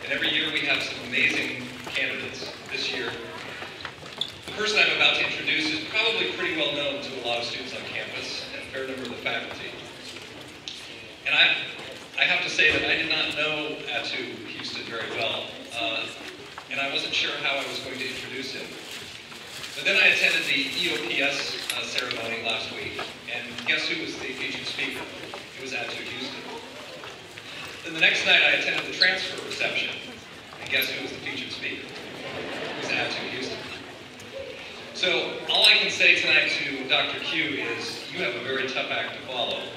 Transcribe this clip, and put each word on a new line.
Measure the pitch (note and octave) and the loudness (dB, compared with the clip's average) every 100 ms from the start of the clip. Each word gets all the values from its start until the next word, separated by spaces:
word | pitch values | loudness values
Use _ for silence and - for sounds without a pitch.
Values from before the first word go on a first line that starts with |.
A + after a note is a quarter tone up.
And | - | -2
every | C#3+ D#3 | 0 2
year | D3+ D#3 | 4 2
we | D3 C#3+ | 2 2
have | C#3 | 2
some | - B2+ A#2+ | 2 -4 0
amazing | C3 D3+ D#3 D3 B2+ B2 B2+ - | 4 6 4 0 -4 -6 -8 -4
candidates. | C#3 C3 B2+ C3 - - - - | -2 0 -2 -6 -6 -8 -8 -6
This | C3+ - | -4 -2
year, | C3+ A#2 A2+ - - - - - - - - - - - - - | 0 -2 -4 -8 -8 -8 -8 -10 -8 -10 -10 -12 -6 -6 -6 -8
the | |
person | - G#3 G#3 - | -2 2 6 6
I'm | - | 8
about | - - | 6 6
to | - | 2
introduce | - - - - | 2 2 2 2
is | - - | 0 0
probably | A3 A3+ A3 F#3 - | 2 2 4 0 2
pretty | - - | 0 2
well | - - | 2 2
known | C#3+ C3+ | 0 -2
to | B2+ B2+ | -4 -4
a | A#2+ | -2
lot | A#2+ | 0
of | A#2+ | 0
students | - - | -4 -6
on | G#2+ G#2 | -6 -4
campus | A2 G#2+ - - - - | -4 -4 -4 -4 -4 -6
and | - | -8
a | - | -6
fair | C3+ C3 | -4 -4
number | C3 | -4
of | B2 | -4
the | A#2+ C3 | -4 -2
faculty. | A#2 B2 - - - - - - - - - - - - - - - - - C3+ | -2 -2 -6 -8 -8 -10 -12 -12 -12 -12 -12 -14 -10 -10 -10 -12 -12 -14 -6 2
And | |
I, | D3 E3+ - - - - - - - | 8 8 6 0 -6 -10 -10 -8 2
I | - | 4
have | F3+ | 4
to | E3 | 2
say | - D#3 | 6 6
that | E3 D3+ | 6 4
I | D#3+ | 2
did | D#3+ | 2
not | D#3 D3+ | 2 2
know | D3 D3+ D3+ D3+ D3+ - D3 | 2 0 0 -2 -4 -2 -2
Atu | - - B2 A#2+ - | -2 -4 -4 -6 -8
Houston | - - - | -6 -6 -4
very | - - - - | -4 -4 -4 0
well, | A2+ - - - - A#2+ | 0 0 -4 -10 -8 -4
uh, | A2+ A2 A2+ - - - - - - | -2 -2 -4 -6 -10 -10 -12 -12 -6
and | B2+ | -2
I | C#3 | 0
wasn't | C#3 - - | 0 2 2
sure | - D3 | 2 0
how | D3 C#3 | 0 0
I | B2+ | 0
was | B2+ | -4
going | - C3 | -4 -4
to | B2 | -4
introduce | - A#2+ B2+ C3+ | -4 -6 -6 -6
him. | - - - - - - - - - - - - - | -6 -8 -10 -10 -10 -10 -12 -12 -12 -12 -10 -8 -2
But | |
then | D#3+ G#3 | 2 6
I | - | 6
attended | F#3+ F#3+ - - | 8 6 4 2
the | C#3+ | 2
E | C3+ - E3+ | 2 2 2
O | D3+ D3+ | 2 0
P | C3+ | 2
S, | C#3 C#3+ - B2 - - | 2 2 -2 -4 -4 -4
uh, | |
ceremony | A#2+ B2+ B2+ B2 A#2 A2+ A2+ | 0 -2 0 -2 -2 -2 0
last | A2 - | -2 -2
week, | A2+ - G#2 - - - | -4 -6 -4 -6 -8 -6
and | A#2+ A#2+ A#2+ - | -6 -6 -6 0
guess | D#3+ - | 2 2
who | - | -2
was | - - | -2 -4
the | C3+ | -6
featured | B2+ C#3+ B2+ B2 | -4 -4 -4 -4
speaker? | - C#3 B2 - - - - - - | -2 -2 -4 -8 -10 -10 -10 -10 -10
It | |
was | C3+ | -6
Atu | - - - | -4 -4 -6
Houston. | - B2 B2+ - - A4+ - - - B4+ - - - - - - - - | -6 -6 -6 -6 -8 -10 -10 -12 -12 -12 -12 -12 -12 -12 -12 -10 -10 -8
Then | E3+ | -6
the | D#3+ | 4
next | F#3+ - - | 6 6 6
night | C#3+ | 8
I | D3 | 8
attended | C#3 C#3+ C3+ - | 4 2 0 -2
the | - | 4
transfer | F#3 F#3+ - - - | 4 4 -2 -4 -6
reception, | - A#2 - - - - - - - - - | -2 0 0 -2 -4 -8 -12 -14 -14 -14 -10
and | - | 0
guess | C3 C3+ | 2 2
who | C3+ | -2
was | - | -4
the | - | -6
featured | - - - | -6 -4 -6
speaker? | - C3+ C3 | -4 -4 -4
It | - - - - - - - - - - | -8 -10 -10 -8 -6 -6 -6 -4 -4 -4
was | - | 0
Atu | C3 A#2+ - B2+ | 0 0 -2 -2
Houston. | B2 C3+ - - - - - - - - C5+ C#5 - - - - | -4 -4 -4 -8 -10 -10 -12 -14 -14 -10 -8 -8 -8 -10 -10 -10
So | - F3+ E3+ - - - | 0 2 2 0 -4 0
all | - - | 8 10
I | |
can | - - | 10 8
say | - F3+ F3+ | 6 8 8
tonight | E3 D3+ D3+ | 8 6 6
to | - C#3+ C3+ C3 | 2 0 -2 2
Doctor | D3 C#3 - | 4 4 0
Q | - D#3+ C#3+ C3+ A#2 A2+ | 0 0 2 0 -2 -2
is, | - - - | -4 -6 -6
you | - | -2
have | - | -2
a | - C3 | -2 -2
very | C3 B2+ | 0 0
tough | D3 C#3 | 0 0
act | B2+ - - | 0 -2 -4
to | - | -6
follow. | B2+ - C#3 C3+ | -2 0 -2 -4